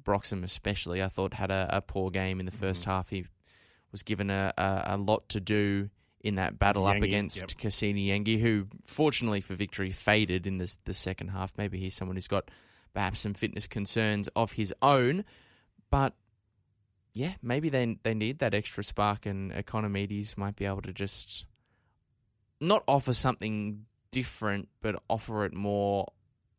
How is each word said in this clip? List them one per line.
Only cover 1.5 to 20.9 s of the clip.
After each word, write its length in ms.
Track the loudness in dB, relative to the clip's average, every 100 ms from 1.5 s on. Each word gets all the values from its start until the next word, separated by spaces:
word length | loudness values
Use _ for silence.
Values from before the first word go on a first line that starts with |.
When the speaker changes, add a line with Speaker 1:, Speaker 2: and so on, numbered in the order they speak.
| 0 0 -2
Speaker 1:
a 40 |
poor 300 | -2 -2 0
game 280 | 0 -2 -2
in 60 | -6
the 60 |
first 320 | -4 -2 -2
Speaker 2:
Mm-hmm. 80 | 0
Speaker 1:
half. 180 | -2 -2
He 160 | -6 -8 _ _ -20 _ _ _
was 120 | -8
given 260 | -4 -2 0
a, 240 | 0 0 0
a, 280 | 0 0 0
a 80 | 0
lot 300 | 2 0 0
to 120 | -4
do 480 | 2 2 4 0 -2 _ _ _
in 120 | -2 0
that 240 | 0 2
battle 260 | 4 4 4
up 120 | 4
Speaker 2:
Yengi, 60 | 4
Speaker 1:
against 320 | 2 0 -2
Speaker 2:
yep. 200 | -4 -4
Speaker 1:
Cassini 520 | -2 0 0 0 0
Yengi, 300 | 0 2 4
who, 280 | 4 2 0 -10 -10
fortunately 560 | 2 2 4 0 -2
for 140 | -4 -4
Victory, 340 | -4 -2 -4
faded 560 | 0 4 6 6 2 0
in 140 | -4
the, 140 | -4 -6 -6
the 80 |
second 360 | -4 -2 -4 -6
half. 240 | -6 -6 -4
Maybe 220 | -4 -4
he's 160 | -4 -4
someone 200 | -4 -6
who's 100 | -2
got 240 | -2 -2 -14 _ _ _
perhaps 280 | -2 -2 0
some 120 | -4
fitness 320 | -2 -4 -4 -6
concerns 640 | -4 -2 2 2 0 0 0
of 160 | 0
his 200 | 0 -4 2
own. 420 | 6 6 4 0 -4 -14 _ _ _ _ 0
But, 240 | 2 2 -2 _ _ _ _ _ _ _ _ _ -6
yeah, 180 | -6 -4
maybe 280 | -4 -2 0
they, 280 | 2 0 0
they 100 | -2
need 240 | 0 0 0
that 140 | 0
extra 300 | 0 -2 -6
spark, 420 | -6 0 0 0 -4
and 260 | -4 -4
Economides 880 | -6 -4 -2 0 -2 -2 -4 -6 -4
might 180 | -6 -4
be 100 | -4
able 180 | -4
to 100 | -6